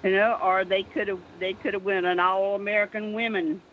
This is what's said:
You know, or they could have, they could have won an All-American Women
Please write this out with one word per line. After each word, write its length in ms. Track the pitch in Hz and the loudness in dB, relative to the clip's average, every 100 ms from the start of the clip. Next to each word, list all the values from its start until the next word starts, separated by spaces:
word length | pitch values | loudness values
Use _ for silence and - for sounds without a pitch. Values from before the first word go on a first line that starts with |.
You 80 | 190 | 2
know, 280 | 190 220 226 | 4 2 2
or 220 | 185 190 | 2 2
they 180 | 185 196 | 2 -2
could 260 | 196 294 202 | -2 -4 -4
have, 120 | 185 175 170 | -6 -10 -6
they 160 | 185 | -6
could 200 | 190 285 | -4 -4
have 100 | 196 | -4
won 200 | 190 190 | -2 0
an 160 | 180 175 | 2 2
All-American 920 | 180 190 196 202 202 208 208 220 214 | 2 2 0 -2 -2 -2 -2 -4 -6
Women 500 | 214 233 202 160 156 - | -4 -2 0 -2 -4 -10